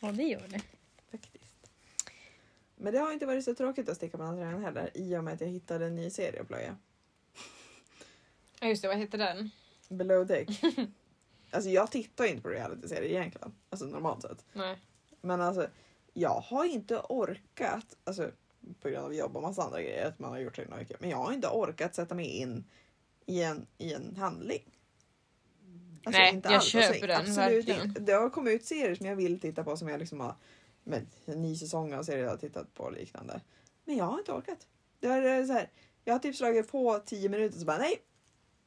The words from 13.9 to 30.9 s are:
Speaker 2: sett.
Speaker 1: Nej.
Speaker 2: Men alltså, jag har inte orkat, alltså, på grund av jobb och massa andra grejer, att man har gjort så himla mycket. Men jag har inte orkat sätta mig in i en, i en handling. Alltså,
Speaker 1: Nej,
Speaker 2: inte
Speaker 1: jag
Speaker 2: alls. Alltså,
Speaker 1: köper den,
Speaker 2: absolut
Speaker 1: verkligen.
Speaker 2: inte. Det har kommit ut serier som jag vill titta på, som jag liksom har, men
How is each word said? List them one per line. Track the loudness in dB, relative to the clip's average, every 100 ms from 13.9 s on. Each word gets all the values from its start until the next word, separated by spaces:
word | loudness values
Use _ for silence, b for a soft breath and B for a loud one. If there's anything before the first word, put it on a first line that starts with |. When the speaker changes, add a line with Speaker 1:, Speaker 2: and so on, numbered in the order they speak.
| -4 -2 -2
Speaker 2:
sett. | -8 -12 -14
Speaker 1:
Nej. | -8 -6 -6 -14 _ _ -10
Speaker 2:
Men | -2 2
alltså, | 2 2 -2 b b b b
jag | 0 2 2
har | 0 0
inte | 2 0 -2 -2 0
orkat, | 0 0 -4 _ -4 -2 -2 -8 -12
alltså, | -8 -4 -6 -6 _ _ -20 -8
på | -4
grund | -4
av | -4
jobb | -4 -4 -2
och |
massa | -4 -2
andra | -2 -2
grejer, | -4 -2 -2
att | -4
man | -8
har | -6
gjort | -6 -8
så |
himla | -10 -10
mycket. | -10 -6
Men | -4
jag | -2
har | -2
inte | 0 0
orkat | 2 0 0 -2
sätta | -2 -4
mig | -4 -4
in | -4 -4 -6 -8 b b b _ _ -4
i | 0
en, | 0 -2 -10 _
i | -8
en | -6 -8 -4
handling. | -4 -4 -4 -6 -6 _ _ _ _ _ _ _ _ _ -20 -20 -20 -10
Alltså, | 2 8
Speaker 1:
Nej, | 8
Speaker 2:
inte | 8 6
Speaker 1:
jag | 8
Speaker 2:
alls. | 8
Alltså, | 8 6
Speaker 1:
köper | 6 4
den, | 2
Speaker 2:
absolut | 4 4
Speaker 1:
verkligen. | 6 6 4 0 0
Speaker 2:
inte. | -2
Det | 4
har | 6 4
kommit | 2 2
ut | 0 0
serier | -2 0
som | 0 -4
jag | 0
vill | 0 0
titta | -2 -4
på, | -4 -4
som | -4
jag | -6
liksom | -6 -6
har, | -6 -8 b b b b
men | -6